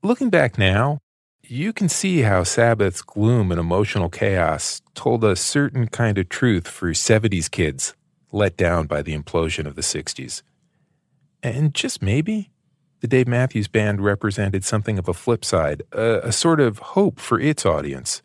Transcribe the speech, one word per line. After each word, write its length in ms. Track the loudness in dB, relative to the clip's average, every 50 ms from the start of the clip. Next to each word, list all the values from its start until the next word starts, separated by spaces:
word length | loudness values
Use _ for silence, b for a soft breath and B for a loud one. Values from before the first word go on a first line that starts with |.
| 2
Looking 280 | 0 0 0 0 2
back 260 | 4 4 2 2 2 2
now, 400 | 2 2 4 2 2 0 -2 -6 _ _ _ _ _ _ _ _ _
you 280 | -12 -8 -4 -4 -4
can 160 | -2 0 0 0
see 360 | 0 0 0 2 2 4 4
how 200 | 4 4 2 2
Sabbath's 600 | 0 2 2 4 4 4 4 2 0 0 -4 -14
gloom 480 | -10 -2 2 2 4 4 4 2 2
and 80 | 0 0
emotional 500 | 0 0 2 0 0 0 0 -2 -2 -2
chaos 720 | -2 -2 -2 0 2 2 2 2 0 -2 -4 -8 -8 -10 _ _ _
told 280 | -4 -2 0 0 2 2
a 120 | 2 2
certain 520 | 2 -2 -2 0 0 0 0 0 -2 -4 -4
kind 300 | -2 -2 0 0 2 0
of 100 | -2 -4
truth 400 | -2 0 2 2 2 2 0 -6
for 260 | -12 -6 -4 -4 -2
seventies 540 | -2 2 4 2 4 4 2 0 0 -4 -4
kids 460 | -2 -2 -2 -2 -2 -4 -8 -10 -10 _ _ _ _ _ _ _
let 260 | -2 0 0 0 2 0
down 300 | 0 2 2 0 0 -2
by 160 | -4 -4 -4
the 140 | -4 -6 -8
implosion 500 | -8 -4 -2 -2 -2 -2 -4 -6 -8 -10
of 80 | -8
the 80 | -8 -6
sixties. 600 | -6 -6 -6 -8 -10 -12 -12 -12 -12 -12 -14 _ _ _ _ _ _ _ _ _ _ _ _ _ _ _ _ _ _ _ _ -8
And 300 | -6 -2 0 0 0 0
just 280 | -2 -6 -6 -6 -2
maybe, 480 | 0 0 2 2 0 0 -2 -4 -6 _ _ _ _ _ _ _ _ _ _ _
the 60 | -4 2
Dave 200 | 2 4 4 4
Matthews 400 | 2 2 0 0 0 -2 -4 0
Band 340 | 0 2 2 2 0 2
represented 640 | 2 2 2 2 0 -2 -2 0 -2 0 0 -2 -2
something 340 | -2 -2 -2 -2 -2 -4 -2
of 80 | -2 -4
a 60 | -6
flip 320 | -4 0 0 0 0 0
side, 380 | 0 0 2 2 0 -2 -4 -10 _
a, 280 | -4 -2 0 2 2 0 0
a 80 | -2
sort 280 | -4 0 2 2 4 4
of 200 | 4 2 2 -4
hope 400 | -14 -4 0 2 2 2 0 -4
for 200 | -2 -2 0 2
its 260 | 2 0 0 0 0
audience. 560 | 0 0 0 -2 -6 -8 -8 -8 -8 -8 -8 _